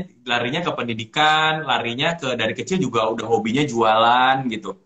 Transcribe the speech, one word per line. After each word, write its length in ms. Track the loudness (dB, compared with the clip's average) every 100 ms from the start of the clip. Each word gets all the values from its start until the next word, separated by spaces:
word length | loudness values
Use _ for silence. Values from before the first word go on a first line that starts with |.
| -4 _
larinya 400 | -4 -2 -2 -2
ke 80 | -4
pendidikan, 960 | -4 -4 -6 -4 0 2 4 2 0 -2
larinya 480 | -2 -2 -2 -2 -2
ke, 240 | -4 -2
dari 160 | -4 -4
kecil 240 | -2 -2
juga 320 | 0 0 0
udah 160 | -2 0
hobinya 360 | 0 2 0 0
jualan 800 | 2 4 4 4 4 4 2 -2
gitu. 320 | -6 -8 -14